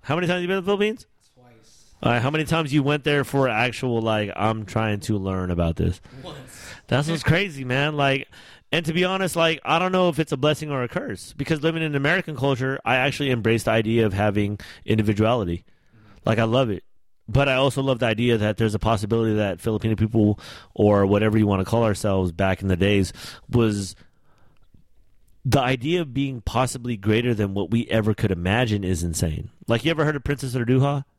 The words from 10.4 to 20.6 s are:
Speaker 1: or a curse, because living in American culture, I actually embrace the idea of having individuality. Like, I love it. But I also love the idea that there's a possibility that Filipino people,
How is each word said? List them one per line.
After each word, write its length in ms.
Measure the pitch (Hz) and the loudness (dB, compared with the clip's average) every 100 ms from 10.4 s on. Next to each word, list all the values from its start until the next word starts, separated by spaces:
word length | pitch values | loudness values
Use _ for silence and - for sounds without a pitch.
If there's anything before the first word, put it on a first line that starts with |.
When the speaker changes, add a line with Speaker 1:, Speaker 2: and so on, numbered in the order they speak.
| 147 147 151 | 0 0 -4
Speaker 1:
or 120 | 143 | -4
a 60 | 123 | -4
curse, 440 | 175 285 98 - | -6 -8 -10 -12
because 300 | - 143 160 | -10 -2 0
living 200 | 151 165 | 0 -2
in 120 | 160 | -2
American 420 | 143 139 180 165 143 | 0 0 0 -2 -2
culture, 420 | 135 127 131 135 | 0 0 -2 -4
I 120 | - 127 | 0 2
actually 340 | 135 - 143 | 0 0 -2
embrace 320 | 123 110 113 | -2 0 0
the 60 | - | 2
idea 340 | 113 107 117 110 | 0 2 2 2
of 60 | |
having 460 | 95 107 101 101 104 - - | 2 0 2 -2 -4 -12 -20
individuality. 800 | - 110 104 101 110 123 92 85 - _ _ _ - - | -2 0 2 2 2 2 -2 -4 -8 _ _ _ -20 -6
Like, 140 | - 110 | -2 0
I 60 | |
love 240 | 113 120 127 | 2 2 0
it. 140 | 92 - - _ _ - | -4 -8 -20 _ _ -2
But 200 | 110 143 | 0 2
I 60 | |
also 260 | 131 139 135 | 2 2 0
love 200 | 135 123 | 0 0
the 60 | 117 | 0
idea 320 | 110 120 113 | 2 2 2
that 180 | 104 104 | 2 0
there's 180 | 110 | 0
a 60 | 104 | 0
possibility 540 | - 113 104 113 113 107 | 0 0 0 0 2 2
that 240 | 104 92 | 0 -2
Filipino 340 | - 107 110 | -2 -2 -2
people, 460 | 107 107 117 104 104 - - | 0 0 4 4 2 -6 -20